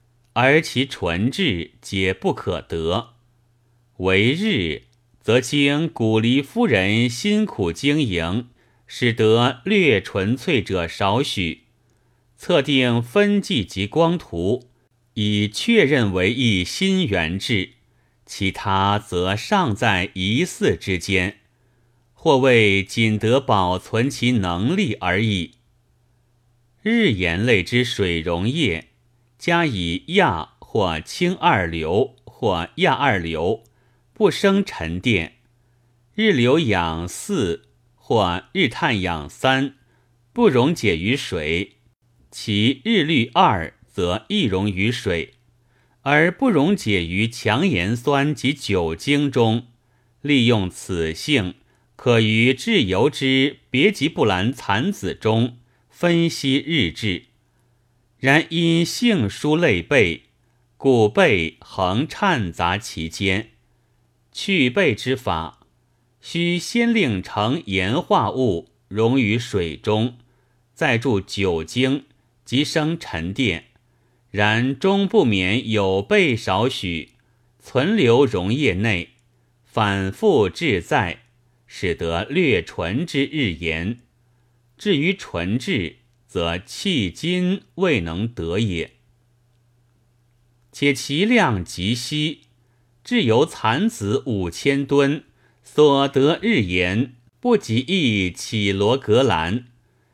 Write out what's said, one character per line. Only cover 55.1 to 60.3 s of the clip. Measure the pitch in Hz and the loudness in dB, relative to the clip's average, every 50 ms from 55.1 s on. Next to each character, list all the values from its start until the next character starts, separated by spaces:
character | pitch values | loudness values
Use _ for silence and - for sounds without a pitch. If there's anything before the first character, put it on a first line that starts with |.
| 71 | -6
中 | - - 110 110 113 117 127 - - _ _ _ _ _ _ | -2 0 0 2 2 0 0 -4 -8 _ _ _ _ _ _
分 | _ - - 175 170 170 170 165 | _ -2 0 2 2 2 2 0
析 | - - - 135 131 | -2 -2 -2 0 0
日 | 139 - 147 170 147 104 82 | 0 0 -2 0 0 0 -2
质。 | - - - 107 87 - - _ _ _ _ _ _ _ _ _ _ _ _ _ _ _ _ _ _ _ | -2 -4 -4 -4 -4 -6 -8 _ _ _ _ _ _ _ _ _ _ _ _ _ _ _ _ _ _ _
然 | - 135 139 160 - - | 0 2 2 2 2 0
因 | 165 170 170 170 165 165 170 | -2 0 2 2 2 2 2
性 | 170 - - 240 240 214 165 113 98 | 0 -2 0 0 2 2 2 0 -2
疏 | - - - 147 151 | -2 -2 0 0 2
类 | 165 175 151 104 87 85 | 2 4 2 2 0 0
贝， | - 147 135 104 85 80 - - _ | 2 2 4 4 4 0 -4 -10 _